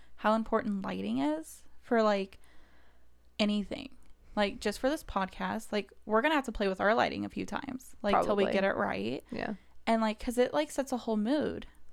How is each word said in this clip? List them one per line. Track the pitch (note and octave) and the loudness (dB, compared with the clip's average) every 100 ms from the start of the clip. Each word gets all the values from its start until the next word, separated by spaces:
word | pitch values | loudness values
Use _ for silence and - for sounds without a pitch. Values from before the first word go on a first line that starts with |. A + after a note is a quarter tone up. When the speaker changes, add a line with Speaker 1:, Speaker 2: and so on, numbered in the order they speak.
| - - | -18 -2
Speaker 1:
how | G#3+ | 2
important | A3 A3 A3 - G3+ | 2 2 0 2 -2
lighting | F#3+ F#3 G3+ A#3+ | -2 -4 -2 0
is | C#4+ D#4 D#4+ - - - | 0 -2 -6 -16 -16 -16
for, | - A#3 | 0 2
like, | G#3+ G3+ F#3+ - - - - - - - - - - - | 4 2 -2 -10 -18 -20 -20 -20 -20 -20 -20 -20 -14 -2
anything. | G#3 G#3 F#3+ - - - - - - - | 0 0 -4 -8 -10 -14 -18 -18 -6 0
Like, | G3+ A3 | 0 0
just | G#3 G3+ | -4 0
for | C4 | 0
this | D4+ | 0
podcast, | - - F#3 - F#3+ G#3 - | -2 -2 -2 -4 -4 -4 -2
like, | G#3+ - - - | -4 -4 -10 0
we're | G#3+ | 4
gonna | C#4+ D#4 | 4 4
have | C4+ | 0
to | |
play | A3 G3 | 0 0
with | F#3 | 2
our | G3 | 4
lighting | A#3 A3+ D2 | 4 4 0
a | G3+ | -4
few | - | -4
times, | - - - - - - | -4 -4 -6 -10 -12 -4
like, | G#3 F#3+ | 2 4
till | F3 G#3 | 4 2
we | |
Speaker 2:
Probably. | G3 | 2
Speaker 1:
get | G3 | 2
it | F#3+ - | 2 2
right. | G3+ F#3+ G#3 C4 - | 0 -2 -4 -6 -8
Speaker 2:
Yeah. | A#3 - G#3 - - - | -6 -6 -6 -12 -8 0
Speaker 1:
And, | A3+ | 2
like, | A3 G#3+ | 2 0
'cause | - A#3 | -2 2
it, | B3+ | 2
like, | D4 D4+ | 2 0
sets | - C4+ | -2 -2
a | B3 | -4
whole | A3+ G#3+ | 0 0
mood. | G#3 D4 B3 E2+ - - - | 2 2 0 -4 -10 -14 -16